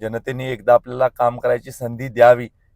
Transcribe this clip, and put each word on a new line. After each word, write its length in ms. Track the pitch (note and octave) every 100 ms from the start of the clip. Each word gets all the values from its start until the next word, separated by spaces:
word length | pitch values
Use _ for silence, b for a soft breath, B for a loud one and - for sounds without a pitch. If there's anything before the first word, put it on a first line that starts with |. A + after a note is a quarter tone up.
जनतेने 500 | A2 A2+ B2 B2+ C3
एकदा 220 | B2 G2+
आपल्याला 340 | A#2+ B2 B2+ B2+
काम 320 | - A#2+ A#2+
करायची 320 | B2 B2 C3
संधी 360 | - A#2+ A#2 C3
द्यावी, 380 | A2+ A#2+ B2 A#2 - _